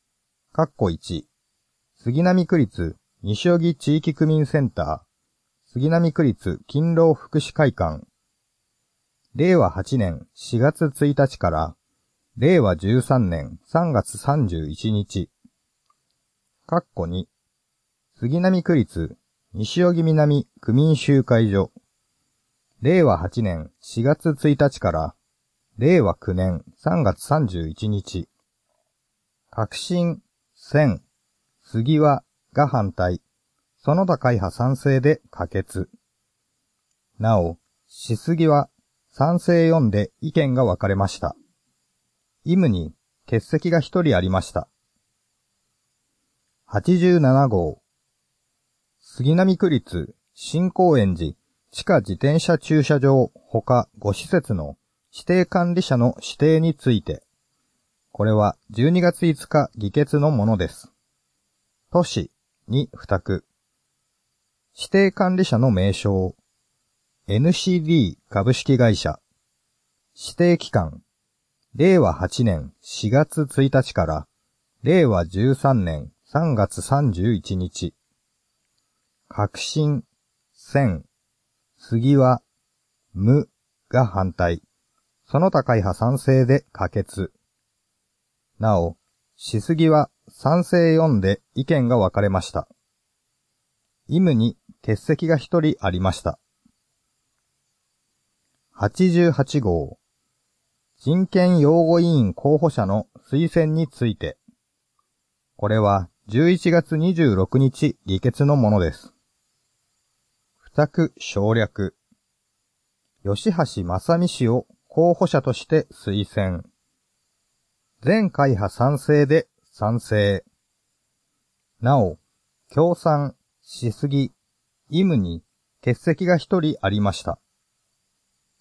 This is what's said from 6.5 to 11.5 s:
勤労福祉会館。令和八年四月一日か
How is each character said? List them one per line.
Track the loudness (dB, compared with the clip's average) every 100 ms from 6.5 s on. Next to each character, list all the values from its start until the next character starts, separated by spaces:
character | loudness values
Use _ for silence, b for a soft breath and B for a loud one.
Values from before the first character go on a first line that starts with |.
| -8 -6
勤 | -4 0 2
労 | 2
福 | 2 -2 -4
祉 | -4
会 | 0 0
館。 | 0 -4 -6 -14 _ _ _ _ _ _ _ _ _ _ _ _ -2
令 | 2 4
和 | 2
八 | -2 -4 -2
年 | -2 -4 -12
四 | -20 -6 0
月 | 0 0 -4
一 | -2 -2
日 | 0 -2 -2
か | -4